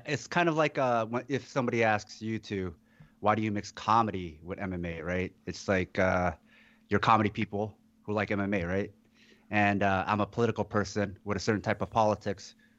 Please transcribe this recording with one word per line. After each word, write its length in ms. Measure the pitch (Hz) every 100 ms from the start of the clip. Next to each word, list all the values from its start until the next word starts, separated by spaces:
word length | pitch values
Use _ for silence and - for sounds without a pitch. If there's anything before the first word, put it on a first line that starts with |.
| -
it's 220 | 143 -
kind 200 | 175 170
of 80 | 156
like, 220 | 151 151
uh, 280 | 127 117 110
when, 200 | 120 123
if 220 | 131 120
somebody 340 | 143 120 117
asks 380 | 110 107 - -
you 180 | 110 110
to, 340 | - 101 92 82 _ _ - _
"Why 160 | 101 107
do 60 |
you 100 | 110
mix 180 | 104 -
comedy 680 | - - 113 110 95 90 78
with 160 | 82 95
M 120 | 98
M 140 | 90 87
A?" 160 | 82
Right? 320 | 80 90 92 - -
It's 220 | 90 -
like, 320 | 95 90 -
uh, 320 | 92 92 90 82 _ - - _ _
you're 140 | 101
comedy 280 | 120 110 104
people 460 | 110 107 101 107 - _ _
who 100 | -
like 180 | 104 101
M 80 | 101
M 140 | 98
A, 100 | 101
right? 300 | 85 95 101 - _ _ - - _
And, 320 | 107 101 101
uh, 220 | 98 95 90
I'm 140 | 104
a 40 | 101
political 380 | - 117 107
person 560 | 101 104 95 107 98 95 101
with 100 | 98
a 60 |
certain 200 | - 107
type 200 | 110 101
of 80 | 95
politics 680 | 113 107 101 104 95 - - _